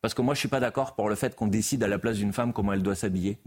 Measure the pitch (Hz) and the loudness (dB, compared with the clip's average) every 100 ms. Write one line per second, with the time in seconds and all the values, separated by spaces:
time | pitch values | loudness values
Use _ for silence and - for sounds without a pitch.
0 | 113 - 123 135 - 135 120 - - - | -2 0 0 0 0 0 0 0 -2 -2
1 | 107 104 127 - 107 107 - 135 104 101 | -2 0 -2 0 0 2 0 0 0 0
2 | 117 107 101 98 120 113 101 98 95 98 | 0 0 0 0 0 0 0 2 0 0
3 | 104 92 95 107 | 0 0 -2 -2